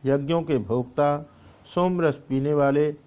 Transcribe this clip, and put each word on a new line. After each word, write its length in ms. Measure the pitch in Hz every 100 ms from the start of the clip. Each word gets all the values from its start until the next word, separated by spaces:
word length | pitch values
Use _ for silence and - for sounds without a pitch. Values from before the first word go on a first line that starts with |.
| 131
यज्ञों 380 | 143 143 170
के 140 | 165 139
भोक्ता, 720 | 101 120 123 - 147 147 151 - - - - -
सोम 260 | 180 180
रस 140 | 160 135
पीने 380 | - 135 139
वाले 420 | 147 139 139 151 147